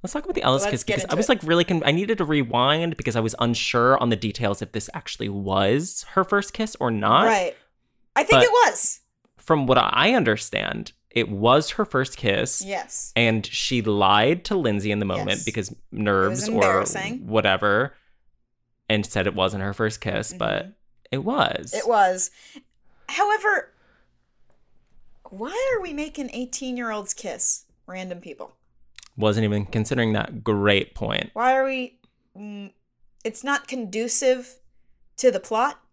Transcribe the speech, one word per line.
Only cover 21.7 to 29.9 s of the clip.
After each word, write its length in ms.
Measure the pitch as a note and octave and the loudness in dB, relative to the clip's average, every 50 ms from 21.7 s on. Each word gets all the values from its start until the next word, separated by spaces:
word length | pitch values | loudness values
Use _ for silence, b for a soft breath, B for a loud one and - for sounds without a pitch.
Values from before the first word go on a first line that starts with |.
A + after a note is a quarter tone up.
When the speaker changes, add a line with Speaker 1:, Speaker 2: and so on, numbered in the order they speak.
| - | -4
Speaker 2:
It 140 | A3 - A3+ | -4 0 2
was. 420 | A#3+ G#3+ G3+ F#3 F#3 F#3 F#3 - B B B B B C#4 B _ _ _ _ _ _ _ _ - | 4 4 4 4 4 0 -4 -6 B B B B B -20 B _ _ _ _ _ _ _ _ -10
However, 640 | - - G4+ G#4 G#4+ G#4+ - G#4+ G4+ E4+ - - _ _ _ _ _ _ _ _ _ _ _ _ _ _ - _ _ _ _ _ _ - _ _ _ - - - - - _ - | -2 0 0 2 2 0 2 0 0 0 -2 -8 _ _ _ _ _ _ _ _ _ _ _ _ _ _ -20 _ _ _ _ _ _ -20 _ _ _ -20 -20 -20 -20 -20 _ -20
why 440 | - F#3+ A3 C4+ F4+ A4 C5 C5+ B4+ A4+ | -12 -10 -10 -8 -6 -4 -2 -2 -2 -2
are 40 | |
we 120 | F#4 F4 D#4 | -4 -6 -8
making 360 | C#4+ D4+ D#4 D4+ - C#4+ A#3+ - | -8 -8 -8 -8 -10 -10 -10 -8
eighteen-year-olds 800 | A#3 B3+ B3 - - C4+ B3+ B3+ B3 B3 A3+ G#3+ G#3 G3+ G3+ - | -10 -10 -8 -8 -10 -8 -8 -8 -6 -6 -6 -6 -8 -6 -8 -10
kiss 500 | - - G3 C#3+ - - - - - - _ _ _ _ - | -10 -8 -12 -6 -4 -2 -2 -2 -4 -6 _ _ _ _ -16
random 320 | F3+ F#3 F#3 F#3 F3 F3 | -14 -12 -10 -10 -12 -12
people? 320 | F3+ F3+ D3 _ - - _ _ _ _ _ _ - _ _ - - - _ | -14 -18 -16 _ -18 -20 _ _ _ _ _ _ -20 _ _ -20 -20 -20 _
Speaker 1:
Wasn't 280 | - G#2+ G#2+ G#2 A2 A2 | 0 0 2 2 2 2
even 220 | G#2+ G#2 G#2 G#2 G2 | 2 0 0 -2 -2
considering 460 | - A2+ G#2+ - | -2 -2 -2 0